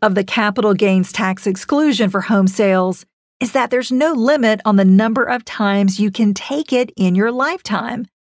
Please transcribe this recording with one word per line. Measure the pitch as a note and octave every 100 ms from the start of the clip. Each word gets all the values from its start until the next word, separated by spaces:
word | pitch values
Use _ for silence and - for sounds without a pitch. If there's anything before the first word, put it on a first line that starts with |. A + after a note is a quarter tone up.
of | G#3+ F#3+
the | F#3+
capital | - G#3 G3+ G#3
gains | F#3+ G3+ F#3+ F3+
tax | - F#3+ F#3+ G3+
exclusion | F#3+ - D4 D4+ A#3 G3+
for | F#3+
home | F#3 G3+ F#3+
sales | F#3+ G3+ F#3 F#3 F3+ - _ _ -
is | A#3
that | C4+ A#3+
there's | B3+ A#3+
no | B3+ D#4
limit | C#4 A#3 D4+ A#3 G#3+ A3
on | G3
the | F#3+
number | F#3+ A3+ A3+
of | A#3+ B3 -
times | - G3+ G3+ G3 F#3+
you | G3+
can | G3 G#3
take | G3 - C#4+ D#4
it | B3 B3 -
in | F#3 F3+
your | A3+
lifetime. | B3 C#4+ F4+ - G3+ A#3 A3+ G3 _